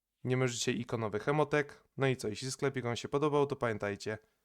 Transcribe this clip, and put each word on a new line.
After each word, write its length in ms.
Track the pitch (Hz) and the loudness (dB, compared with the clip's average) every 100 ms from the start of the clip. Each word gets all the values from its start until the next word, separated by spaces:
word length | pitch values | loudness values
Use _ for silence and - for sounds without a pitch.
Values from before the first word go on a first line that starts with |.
| _ _ | _ _
Nie 140 | 123 127 | 0 2
możecie 340 | 127 117 - | 2 0 0
ikonowych 560 | 110 120 117 110 104 - | 0 -2 -2 -2 -2 0
emotek. 560 | 151 147 147 143 - _ - | 2 2 2 0 -8 _ 0
No 100 | 135 | 0
i 100 | 127 | 0
co, 100 | 113 | -2
jeśli 240 | 101 131 | -4 -6
sklepik 320 | - 139 127 | -2 -2 -2
wam 120 | 120 117 | -2 -4
się 140 | - | -2
podobał, 380 | 143 151 143 143 | 0 4 4 2
to 80 | 131 | 2
pamiętajcie, 600 | 120 104 104 101 107 107 - _ | 0 0 -2 -2 -4 -6 -10 _